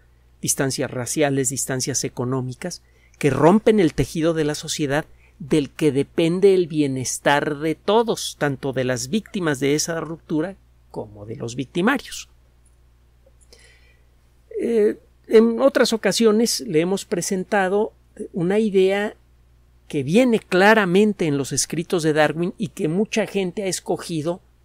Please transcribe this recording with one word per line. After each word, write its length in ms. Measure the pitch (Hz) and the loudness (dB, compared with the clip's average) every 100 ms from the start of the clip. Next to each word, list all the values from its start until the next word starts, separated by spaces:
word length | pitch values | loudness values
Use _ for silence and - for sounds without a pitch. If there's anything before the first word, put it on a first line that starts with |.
| _ _ _ _ | _ _ _ _
distancias 500 | 160 - 135 131 123 | -4 -2 -2 -4 -6
raciales, 580 | 127 117 165 143 135 135 | -6 -6 -2 0 0 -2
distancias 540 | 135 - 131 131 123 | -4 -6 -6 -4 -4
económicas, 800 | 135 - 123 131 127 127 180 - _ _ _ - | -6 -6 -4 -4 -6 -10 -12 -12 _ _ _ -4
que 120 | - | -2
rompen 500 | - 233 208 - 214 | 4 4 6 4 4
el 140 | 160 | 4
tejido 400 | - 135 175 160 | 0 -4 -2 -2
de 100 | 160 | 0
la 120 | 151 147 | -2 -4
sociedad 500 | 160 - 147 147 - - _ - | -6 -4 -2 -2 -4 -14 _ -18
del 300 | 139 156 135 | -2 0 0
que 240 | - 156 | 0 0
depende 600 | 135 139 - 165 180 196 | 0 -2 0 0 4 4
el 140 | 185 170 | 4 2
bienestar 880 | 151 143 131 123 - 151 143 151 143 | 0 0 -2 -6 -2 2 2 0 -4
de 180 | 160 151 | -4 -4
todos, 600 | - 220 233 180 - - | 0 2 2 -4 -8 -4
tanto 360 | 147 131 139 | -4 -2 -4
de 100 | 127 | -2
las 240 | 127 123 127 | -2 -4 -4
víctimas 540 | 208 - 208 165 135 | -6 -4 -4 -2 0
de 140 | 139 151 | 0 0
esa 240 | 160 165 | -2 -6
ruptura 560 | 156 160 - 151 175 190 _ _ _ | -8 -12 -6 -4 -4 -10 _ _ _
como 340 | - 107 104 104 | -14 -14 -14 -14
de 120 | 131 | -10
los 180 | 113 127 | -10 -8
victimarios. 720 | 135 170 208 277 - - - _ _ _ _ _ _ _ _ _ _ _ _ - - _ _ _ _ _ _ _ - 427 | -8 -2 0 -2 -6 -16 -16 _ _ _ _ _ _ _ _ _ _ _ _ -20 -20 _ _ _ _ _ _ _ -12 -4
Eh, 400 | 240 226 214 - _ _ - | 0 2 2 0 _ _ 4
en 340 | 220 226 226 | 6 6 4
otras 320 | 269 277 240 | 2 4 2
ocasiones 680 | 226 202 - 226 208 233 - | 0 0 2 4 4 0 -2
le 220 | - 156 | -2 0
hemos 240 | 175 190 - | 0 -2 -4
presentado 880 | 180 - 190 180 208 185 202 226 - _ - - | -6 -4 -6 -2 0 2 0 -2 -8 _ -16 -10
una 260 | 196 170 208 | -4 0 0
idea 560 | 220 190 185 202 208 - _ _ _ _ _ _ - | 2 2 2 2 -4 -8 _ _ _ _ _ _ -8
que 160 | 147 | -4
viene 360 | 131 202 254 220 | 2 4 4 2
claramente 880 | - 180 202 220 185 185 214 202 165 | 2 4 6 6 4 4 4 2 0
en 100 | 143 | -2
los 160 | 135 | -2
escritos 500 | 135 - 156 170 180 | -4 -4 -6 -2 0
de 100 | 160 | 2
Darwin 400 | 151 151 151 175 - | 2 2 0 -6 -6
y 100 | 214 | -8
que 200 | - 156 | -4 -2
mucha 380 | 175 214 226 190 | -2 -2 -2 -2
gente 380 | 202 185 196 | -2 -4 -4
ha 40 | 190 | -6
escogido 720 | 165 - 170 - 160 147 185 _ _ | -6 -4 -6 -4 -4 -4 -6 _ _